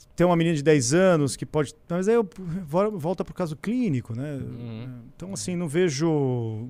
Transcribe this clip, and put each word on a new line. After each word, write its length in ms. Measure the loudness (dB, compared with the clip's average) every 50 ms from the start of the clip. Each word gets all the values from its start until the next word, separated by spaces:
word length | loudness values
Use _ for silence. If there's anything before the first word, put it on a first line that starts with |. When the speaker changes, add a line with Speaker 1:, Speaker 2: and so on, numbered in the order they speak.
| -14 -8 0
Speaker 1:
tem 100 | 2 4
uma 120 | 4 4
menina 180 | 4 4 2 2
de 80 | 2
dez 320 | 4 6 6 6 6 4 4
anos 400 | 4 6 6 6 4 2 0 -2
que 100 | -4 -8
pode, 300 | -4 -2 -2 -2 -2 -6 _ _ -6
mas 180 | -4 -2 0
aí 80 | 2 2
eu 140 | 2 2 0 -4 -12 -10 -8 -8 -8 -6
vo-, 320 | -2 0 0 0 0 -2
volta 280 | -4 -4 -4 -2 -4 -6
pro 100 | -8 -6
caso 220 | -6 -6 -6 -6
clínico, 580 | -6 -4 -4 -2 0 0 0 0 -2 -4 -6 -8
né? 220 | -8 -8 -8 -8
Speaker 2:
Uhum. 640 | -8 -8 -10 -10 -12 -12 -12 -12 -12 -12 -12 -14 -16 -18 -18 -16
Speaker 1:
Então, 160 | -14 -12 -10
assim, 240 | -10 -8 -6 -4 -4
não 100 | -4 -4
vejo 1040 | -2 0 2 2 2 2 0 0 2 2 2 2 0 0 -2 -2 -4 -6 -8 -10